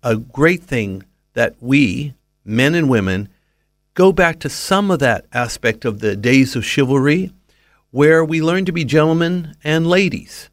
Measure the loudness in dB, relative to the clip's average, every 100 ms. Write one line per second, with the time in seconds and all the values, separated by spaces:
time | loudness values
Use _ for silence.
0 | -2 -4 -6 0 0 0 -4 -6 -6 -8
1 | -16 _ _ -4 -4 -4 0 2 2 0
2 | -8 -10 _ _ -6 0 0 2 0 0
3 | 0 -4 -6 _ _ _ _ _ _ 2
4 | 2 4 0 -2 -8 -10 -2 0 2 0
5 | 0 0 -4 -6 -6 -4 -4 -2 -6 -4
6 | -4 -2 2 4 2 -2 -4 -2 0 0
7 | 0 0 -4 _ _ _ _ _ _ 2
8 | 4 4 2 0 0 0 -2 -4 0 2
9 | 2 2 0 -2 -6 -10 -4 -2 0 0
10 | 0 -4 -12 -20 -20